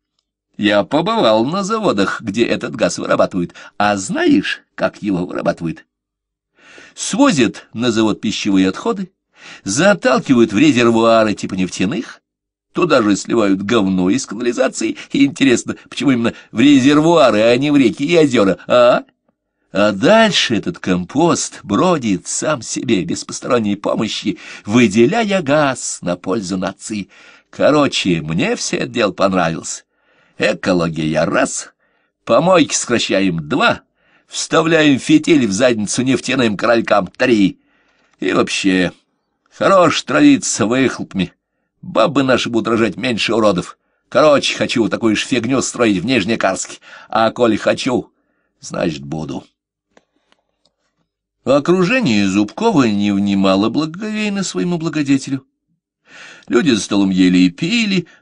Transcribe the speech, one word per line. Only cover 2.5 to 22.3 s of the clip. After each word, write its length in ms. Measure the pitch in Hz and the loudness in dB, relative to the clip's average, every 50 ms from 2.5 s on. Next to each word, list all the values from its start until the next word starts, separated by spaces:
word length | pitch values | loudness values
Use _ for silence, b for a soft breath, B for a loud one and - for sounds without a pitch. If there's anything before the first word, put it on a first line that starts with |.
| - 98 98 123 139 | -2 -4 -6 -8 -4
газ 220 | 110 107 90 - - | -2 -2 -2 -2 -4
вырабатывают. 560 | - - - - 101 90 - 92 87 85 B B B B B - | -4 -2 0 0 0 -2 -2 -4 -6 -6 B B B B B -2
А 180 | 101 104 104 | -2 0 0
знаешь, 640 | 101 95 98 196 302 349 349 285 - - - - - - _ _ | -2 -4 -6 -6 -2 0 2 2 2 0 -2 -8 -10 -12 _ _
как 260 | - - 92 - - - | -6 -6 -6 -6 -6 -6
его 220 | 104 98 85 90 | -4 -4 -4 -4
вырабатывают? 600 | 80 - 58 - - 87 - 85 82 76 - - _ _ _ _ _ _ _ _ _ _ _ _ _ B B B B B B B B B | -6 -8 -6 -4 -4 -4 -4 -8 -10 -10 -10 -16 _ _ _ _ _ _ _ _ _ _ _ _ _ B B B B B B B B B
Свозят 720 | - - - - 202 277 285 220 143 120 101 - - - _ - | -12 -8 -6 0 2 2 2 4 4 2 0 0 -4 -14 _ -10
на 180 | 113 117 123 | -4 -2 -2
завод 300 | 107 110 110 107 101 - | 0 2 2 0 0 -2
пищевые 480 | - 113 98 - - 107 98 95 92 95 | -4 -6 -6 -4 -2 0 2 2 2 2
отходы, 420 | 92 - - - 233 190 196 175 _ _ _ _ B B B B B B B | 0 -4 -6 -6 -6 -6 -8 -12 _ _ _ _ B B B B B B B
заталкивают 920 | 98 98 123 170 202 202 - - 262 254 240 - - 135 120 117 110 101 | -6 -2 2 2 2 2 2 2 0 0 0 2 2 4 4 4 4 4
в 40 | 101 | 4
резервуары 800 | 135 160 135 120 120 117 117 113 113 117 113 113 110 107 101 | 4 4 4 4 4 4 4 4 4 4 4 4 4 2 0
типа 180 | - - - 104 | -4 -6 -8 -4
нефтяных, 680 | 92 92 87 - - 92 95 135 320 349 - - - _ _ _ _ _ _ _ _ _ _ _ - | -4 -4 -4 -4 -4 -4 -4 -4 -6 -8 -10 -16 -20 _ _ _ _ _ _ _ _ _ _ _ -2
туда 240 | 175 170 151 131 | 0 2 2 2
же 140 | 113 104 101 | 2 2 0
сливают 480 | 92 - - 113 117 107 101 98 95 101 | 0 -2 -2 0 0 2 2 0 -2 -2
говно 460 | 101 120 117 101 98 95 92 92 90 | 0 0 0 0 0 0 0 0 0
из 160 | 98 135 - - | 0 -2 -4 -8
канализации. 720 | 98 104 123 - - - 131 131 - - - 110 - B B B | -10 -6 -4 -4 -2 0 -2 -2 -2 -4 -6 -6 -6 B B B
И 140 | - 139 139 | 0 0 0
интересно, 500 | 143 - - 139 135 120 110 - - 104 B B B | 0 0 0 2 2 2 2 0 -6 -10 B B B
почему 220 | - - - 143 | -10 -4 -2 0
именно 220 | 131 120 113 113 B B B B | 0 0 0 -2 B B B B
в 80 | - 107 | -2 2
резервуары, 840 | 120 143 147 135 123 139 151 147 151 160 170 165 147 123 107 104 | 4 6 6 6 6 4 4 4 4 4 4 6 4 4 4 4
а 160 | 110 117 120 127 | 4 4 4 2
не 140 | 135 151 | 2 2
в 40 | 147 143 | 2 2
реки 280 | 135 110 - - 143 | 2 2 0 -2 -4
и 120 | 151 170 165 | 0 2 4
озера, 420 | 156 143 120 117 101 95 90 B B - | 4 4 4 2 2 2 0 B B 0
а?» 360 | 123 123 123 120 135 - - - _ _ _ _ _ _ _ _ _ _ _ _ | 2 4 6 4 4 2 -2 -6 _ _ _ _ _ _ _ _ _ _ _ _
А 200 | - 92 104 107 | -2 0 0 0
дальше 640 | 104 95 107 156 208 226 226 214 175 - - - 120 | 0 0 2 4 4 4 4 2 2 -2 -2 -2 -2
этот 240 | 98 87 - 85 - | -2 -4 -4 -8 -8
компост 800 | - 95 92 90 90 87 - 131 165 170 143 107 - - - - - | -4 -2 -2 -2 -2 -4 0 0 2 2 2 0 -4 -8 -12 -14 -6
бродит 640 | 101 - - 156 185 180 156 127 113 95 85 - | -2 0 0 2 2 0 0 0 -2 -2 -2 -4
сам 340 | - | -8